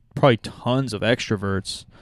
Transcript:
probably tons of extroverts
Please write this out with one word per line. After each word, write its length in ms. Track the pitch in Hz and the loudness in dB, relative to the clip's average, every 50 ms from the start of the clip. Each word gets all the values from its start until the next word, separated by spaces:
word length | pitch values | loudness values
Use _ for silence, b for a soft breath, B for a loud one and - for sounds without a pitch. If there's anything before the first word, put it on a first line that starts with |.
| _ _ _ | _ _ _
probably 220 | - 151 139 117 | 4 4 4 4
tons 560 | - - 104 - - - 117 127 135 135 120 110 | 4 0 -8 -12 -6 -4 -2 0 0 0 -2 -4
of 80 | 95 | -2
extroverts 800 | 101 110 127 - - - 113 95 101 98 95 95 - - - - - b b b | 0 0 0 0 0 -2 -2 -2 0 -2 -2 -2 -4 -6 -10 -12 -14 b b b